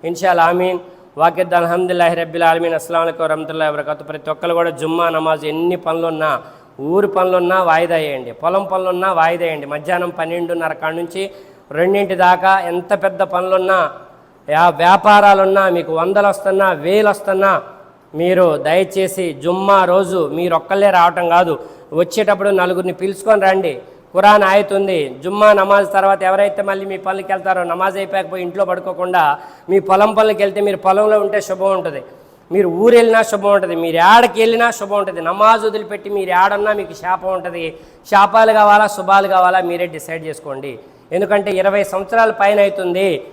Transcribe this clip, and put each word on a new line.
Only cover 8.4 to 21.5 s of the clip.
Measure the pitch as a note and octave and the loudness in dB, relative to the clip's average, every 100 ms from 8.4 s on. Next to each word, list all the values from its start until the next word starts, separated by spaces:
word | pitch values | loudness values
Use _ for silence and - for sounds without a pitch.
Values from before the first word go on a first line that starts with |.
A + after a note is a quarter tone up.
| D#3+ F#3+ | -2 -2
పనులున్నా | G3 F#3+ F#3 F3+ F#3+ | -2 -4 -2 -2 -2
వాయిదా | F3 E3 E3+ | 0 0 0
వేయండి. | E3+ D3+ C#3+ | -4 -6 -8
మధ్యాహ్నం | D3 D#3 F3 F3+ | -8 -4 -4 -4
పన్నెండున్నర | F3 E3 F3 E3+ E3+ D#3+ | -6 -6 -6 -4 -4 -6
కాడ | D#3 D#3 | -6 -6
నుంచి | E3 E3+ F#3 G3 - - - _ | -6 -8 -8 -10 -12 -20 -20 _
రెండింటి | D3 F3+ G3+ F#3+ | -2 0 0 0
దాకా | F#3 F3+ F3+ F#3+ F#3+ | 2 2 4 2 2
ఎంత | F3 F3 F3 G3+ | 0 -6 -4 -2
పెద్ద | G3 F#3 | -2 -2
పనులున్నా, | F#3+ F3 F#3 F#3 F#3 F#3+ D#3 - - - _ _ - | -4 -2 0 -2 0 0 -2 -6 -20 -20 _ _ -4
యా-, | D3+ F3 D3 | 2 2 4
వ్యాపారాలున్నా, | E3+ G3 G#3 G#3 G3+ G3 F#3+ G3 F#3+ | 4 4 6 6 8 6 4 2 2
మీకు | F3 D#3+ | 0 -2
వందలు | D#3+ F3 G3 G3+ | -4 0 2 0
వస్తున్నా, | G3 G3 F#3+ F#3+ | 0 -2 0 0
వేలు | D#3+ D3+ G3+ G#3+ | 0 0 2 2
వస్తున్నా, | G3+ - F#3+ G3 F3+ - - - _ _ | 0 -2 0 2 0 -4 -20 -20 _ _
మీరు | D3+ F3 F#3 F3 D3 | -4 0 2 2 2
దయచేసి | D3+ E3+ F#3+ F#3+ F#3 F#3+ F3 | 0 0 0 -2 -4 -4 -8
జుమ్మా | C3+ D3+ F#3 G3 G3 | -4 -4 -2 2 2
రోజు | F3+ F3+ F#3 F#3 D3 | 4 2 0 -2 -4
మీరు | D#3 F3 | -4 -2
ఒక్కళ్ళే | E3 - G3 G3+ | -2 -2 0 2
రావటం | F#3 F3 E3+ E3+ | 4 2 2 2
కాదు, | E3+ F3+ | 2 2